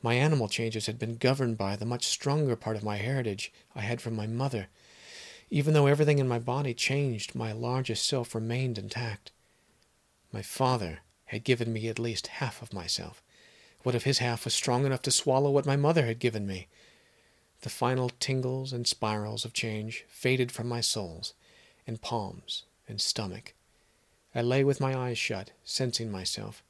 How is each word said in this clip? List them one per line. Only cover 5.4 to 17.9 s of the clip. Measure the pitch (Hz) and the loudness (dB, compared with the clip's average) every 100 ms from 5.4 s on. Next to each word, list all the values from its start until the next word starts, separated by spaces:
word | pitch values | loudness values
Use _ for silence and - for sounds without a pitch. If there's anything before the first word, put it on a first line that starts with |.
| - | -2
Even | 147 147 | 0 4
though | 156 139 | 6 6
everything | 147 147 143 | 6 6 4
in | 131 | 4
my | 117 | 0
body | 120 127 139 | 0 -2 -2
changed, | 117 - 135 143 110 - | -2 0 2 0 -2 -6
my | 123 113 | -4 -4
largest | 107 117 131 127 110 - | -2 -2 0 0 0 0
self | 135 120 | 0 -2
remained | 113 113 120 131 113 | -2 0 0 0 -2
intact. | 101 123 117 104 - _ _ _ _ _ _ _ _ _ _ | -4 -4 -4 -6 -12 _ _ _ _ _ _ _ _ _ _
My | 107 | -10
father | 101 - 131 127 92 80 _ _ - | -8 0 2 2 0 -6 _ _ -10
had | 107 | -6
given | - 123 117 | 2 2 2
me | 113 113 | -2 -2
at | 110 | -2
least | 117 107 - | -2 -4 -6
half | - 127 - | -4 -6 -6
of | 117 | -10
myself. | 98 85 - - - _ _ - - - _ | -8 -4 -4 -6 -14 _ _ -20 -20 -20 _
What | - | -2
if | 120 | 0
his | 139 135 | 2 2
half | 123 117 | 2 0
was | - | 0
strong | - - 123 139 | 0 2 2 2
enough | 131 | 0
to | - | 2
swallow | - - 131 143 | 2 4 4 6
what | 139 135 | 4 4
my | 139 | 4
mother | 147 165 120 | 6 6 4
had | 113 | 2
given | 123 110 101 | 0 0 -4
me? | 92 87 - - _ _ _ _ _ _ _ | -4 -8 -20 -20 _ _ _ _ _ _ _
The | - | -10
final | - 123 | -2 0